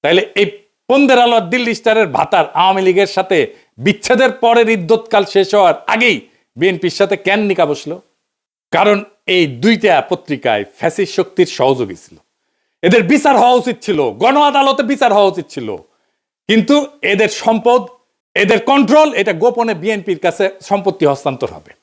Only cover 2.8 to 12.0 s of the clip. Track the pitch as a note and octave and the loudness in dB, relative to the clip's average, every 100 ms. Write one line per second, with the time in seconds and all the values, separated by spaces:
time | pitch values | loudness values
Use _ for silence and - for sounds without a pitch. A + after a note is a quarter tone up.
2.8 | F#3+ F#3 G3 - F#3+ F3+ A#2+ - _ - | 0 0 0 -2 -2 0 -2 -6 _ -4
3.8 | C#3 G3+ - B3+ C4 - A#3+ A#3 A3+ A3+ | -2 -2 0 2 2 0 0 2 2 0
4.8 | E3 A3 A3+ G#3 G3 G3 G3 G#3 F#3 D3+ | 0 -2 0 -2 0 0 0 2 2 0
5.8 | - A3 A#3+ D3+ - _ _ - F3 F3+ | -2 0 0 0 -6 _ _ -4 -2 -2
6.8 | F3+ - G3 G3 - G#3 G#3 F#3+ D#3+ C#3+ | -6 -2 -2 0 -2 -2 -2 0 -2 -2
7.8 | D3+ F3 _ _ _ _ _ _ _ E3+ | -8 -14 _ _ _ _ _ _ _ 0
8.8 | G3+ G3+ G3+ _ - F#3 D#3+ A#2+ F3+ A3+ | 2 0 -4 _ -4 0 0 0 0 2
9.8 | G#3 D#3+ - E3+ - C#3+ B2 G#2+ G2+ _ | 2 0 0 -6 -6 -6 -2 -2 -4 _
10.8 | E3+ - F#3+ - F3+ - F3+ - C3 B2+ | -6 -4 -4 -4 -6 0 -2 0 0 0
11.8 | G#2+ F2 | -4 -8